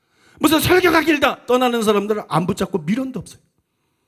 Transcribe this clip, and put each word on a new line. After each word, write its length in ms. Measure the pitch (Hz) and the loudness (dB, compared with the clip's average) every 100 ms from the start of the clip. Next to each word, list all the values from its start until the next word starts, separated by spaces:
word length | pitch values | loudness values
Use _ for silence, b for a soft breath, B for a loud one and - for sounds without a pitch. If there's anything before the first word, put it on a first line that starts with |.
| b b b b | b b b b
무슨 200 | 302 311 | 0 2
설교가 420 | - 359 359 330 | 2 2 4 2
길다 440 | 302 294 277 196 - | 2 2 0 -2 -2
떠나는 360 | 247 254 233 | 0 2 0
사람들을 440 | 214 202 208 214 - | 0 0 -2 -4 -4
안 180 | 147 175 | -2 -2
붙잡고 340 | - 185 190 | -4 -4 -4
미련도 400 | 147 226 262 240 | -4 -4 -4 -10
없어요. 220 | - - _ _ _ _ _ _ | -14 -20 _ _ _ _ _ _